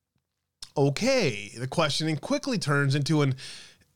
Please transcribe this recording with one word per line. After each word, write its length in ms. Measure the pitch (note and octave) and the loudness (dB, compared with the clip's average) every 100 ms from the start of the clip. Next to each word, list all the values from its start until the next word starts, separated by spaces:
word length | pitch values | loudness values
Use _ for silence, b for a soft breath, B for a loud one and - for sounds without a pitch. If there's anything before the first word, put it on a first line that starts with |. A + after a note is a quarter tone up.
| _ _ _ _ _ - - - | _ _ _ _ _ -20 -8 2
Okay, 760 | C#3 C#3 A#3 C4 E3 G2+ G2+ A#2 | 2 2 2 2 2 0 -6 -8
the 100 | C3 | -6
questioning 480 | E3+ D3+ - D#3+ D3+ | 0 0 2 0 -2
quickly 420 | - C#4+ C#4+ G#3+ | -2 -4 -2 -2
turns 380 | C#3 C#3+ C#3+ D3 | 0 2 2 2
into 280 | C#3 D#3 | 2 2
an 120 | C#3 B2+ B B B B B | 2 0 B B B B B